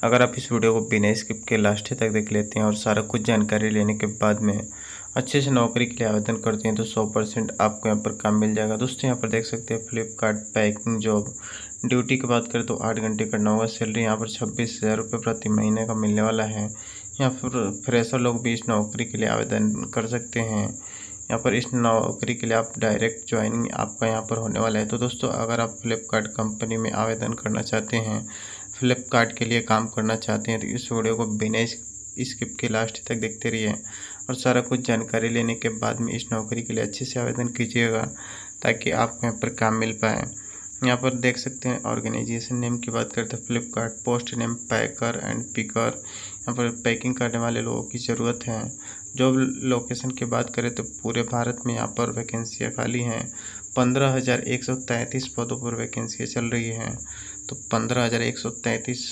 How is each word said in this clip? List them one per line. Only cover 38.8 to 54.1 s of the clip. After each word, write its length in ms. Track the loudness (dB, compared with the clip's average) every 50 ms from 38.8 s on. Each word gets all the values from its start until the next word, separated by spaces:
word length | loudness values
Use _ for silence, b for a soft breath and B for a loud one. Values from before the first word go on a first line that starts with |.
| 0 0 2
आपको 320 | 2 2 2 0 -2 -2 -2
यहाँ 100 | 0 0
पर 120 | -2 -4
काम 240 | 0 2 2 2 4
मिल 160 | 2 0 0 0 0
पाए। 240 | 2 2 2 2 -2 -4 -6 B B B B B B B B 0 2
यहाँ 140 | 4 4 4
पर 160 | 4 0 0
देख 220 | 2 2 2 2 2
सकते 320 | -4 -8 -8 -4 -4 -4
हैं, 120 | -4 -2 -2
organization 720 | -2 -2 -2 -2 -2 -2 -2 -2 -2 -4 -4 -4 -4 -4
name 220 | -2 0 0 -2 -2
की 140 | -2 -2
बात 220 | -2 -2 -2 0 -2
करते 240 | -4 -2 -2 -4 -8
हैं, 80 | -4
Flipkart, 580 | -2 -2 -2 -2 -2 -4 -2 -2 -2 -4 -4 0
Post 280 | 0 0 0 0 -2 -4
Name 180 | -2 -2 -2 -2 -6 -4
Packer 540 | 0 2 2 2 0 0 -2 -2 -2 -2 -2 -2
and 240 | -2 -4 -4 -4 -4
picker। 400 | -4 -4 -4 -2 0 0 0 0 -2 -4 B B B B B B B B
यहाँ 160 | B -6 -2
पर 140 | 0 0 0 0 0 0
packing 320 | 0 0 2 0 -2 0
करने 220 | 0 0 0 0 0
वाले 240 | 0 0 0 0
लोगों 220 | -2 -2 -2 -4 -4
की 140 | -4 -6 -8
ज़रूरत 400 | -2 -2 0 0 2 0 0 -2 -2
है। 180 | -4 -4 -2 -4 -6 -8 B B B B B B B 0
जॉब 200 | 4 4 6 6 6 4 2 0 -2 0
location 480 | 0 0 0 0 -2 -6 -4 -4 -6
की 140 | -4 -4 -4
बात 240 | -2 0 0 0 0
करें 240 | -2 0 0 0 -2
तो 80 | -2 -6
पूरे 380 | -8 -8 -6 -4 -2 0 0 0
भारत 340 | 0 0 0 0 0 -2 -2 -2
में 80 | -2 -2
यहाँ 140 | 0 -2 -2
पर 200 | 0 0 -2 0
वैकेंसियाँ 600 | 0 -4 -4 -4 -4 -4 -4 -6 -6 -4 -4 -4
खाली 300 | -2 -2 -2 0 0 0
हैं। 240 | 0 0 -2 -2 -4 -8 B B B B B B B B 0
पन्द्रह 380 | 2 4 4 4 4 4 4